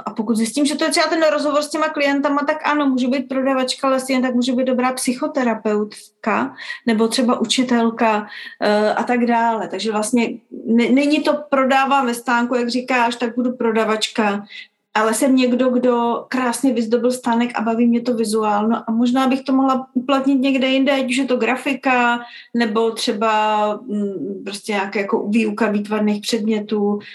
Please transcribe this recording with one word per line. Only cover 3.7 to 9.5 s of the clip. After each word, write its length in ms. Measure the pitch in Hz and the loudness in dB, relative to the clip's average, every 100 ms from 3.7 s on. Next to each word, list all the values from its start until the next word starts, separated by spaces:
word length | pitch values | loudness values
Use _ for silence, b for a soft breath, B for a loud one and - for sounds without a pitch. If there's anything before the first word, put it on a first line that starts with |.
| - 269 | -2 0
ale 120 | 262 | 0
stejně 220 | 254 262 | 0 0
tak 140 | 254 240 | 0 0
můžu 200 | 247 247 | 0 0
být 80 | |
dobrá 300 | 254 247 254 | 0 0 0
psychoterapeutka 1600 | 254 254 247 302 302 240 214 220 208 208 - - _ - 208 269 B B B - | -2 -4 -2 -4 -2 -2 -2 -2 -2 -2 -8 -20 _ -4 -2 -2 B B B -2
nebo 220 | 214 226 | 2 2
třeba 320 | 226 233 - | 2 0 0
učitelka, 880 | 220 - 247 240 226 226 226 208 208 B B B | 0 0 2 2 2 2 0 0 -4 B B B
eh, 320 | 202 208 214 | 2 2 2
a 100 | - | 0
tak 220 | 240 247 233 | 0 0 2
dále. 420 | 233 233 | 2 2